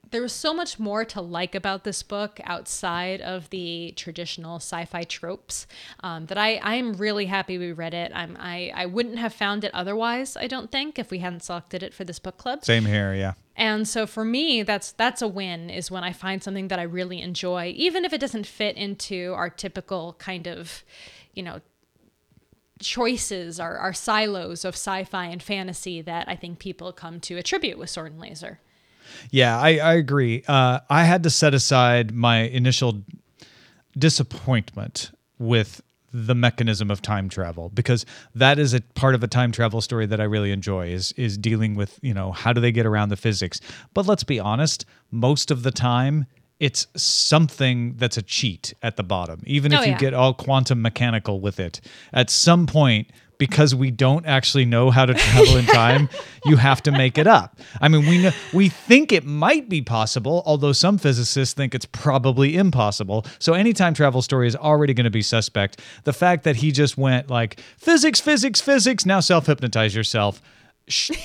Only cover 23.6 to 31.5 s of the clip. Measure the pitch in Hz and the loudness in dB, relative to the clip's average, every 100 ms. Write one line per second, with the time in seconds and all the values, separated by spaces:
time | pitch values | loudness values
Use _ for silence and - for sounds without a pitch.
23.6 | 165 - 185 175 - 214 214 196 175 170 | -10 -8 -8 -6 -2 -2 -2 -4 -8 -10
24.6 | 190 180 - 190 190 190 175 175 - 202 | -10 -8 -8 -8 -8 -10 -10 -12 -8 -8
25.6 | 185 175 185 170 160 170 - 180 170 170 | -8 -12 -12 -12 -10 -10 -8 -12 -14 -14
26.6 | 196 180 175 180 170 170 - 175 175 370 | -14 -14 -16 -16 -18 -16 -12 -10 -6 -4
27.6 | 302 170 170 - 160 160 165 151 - 160 | -6 -8 -14 -14 -14 -18 -20 -18 -18 -20
28.6 | _ _ _ _ - - 120 135 123 117 | _ _ _ _ -20 -20 -2 2 4 4
29.6 | 151 160 160 170 135 139 120 117 - 135 | 4 4 4 2 2 0 0 -2 0 2
30.6 | 127 127 - 147 170 180 160 - 151 | 4 0 0 4 4 4 2 2 2